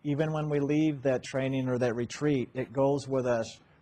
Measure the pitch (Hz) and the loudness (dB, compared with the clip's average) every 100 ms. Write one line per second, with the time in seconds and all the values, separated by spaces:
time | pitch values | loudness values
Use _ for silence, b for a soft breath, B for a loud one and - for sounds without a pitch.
0 | 147 143 156 156 151 147 139 151 156 143 | -4 0 0 -2 0 0 2 2 2 0
1 | 135 127 - 135 135 135 127 123 123 117 | 0 0 -2 -4 -2 0 0 0 0 0
2 | 117 - 147 135 113 131 117 127 135 143 | -4 -2 0 2 0 -6 -4 2 2 2
3 | 120 135 123 117 110 - b b | 0 0 2 0 -2 -10 b b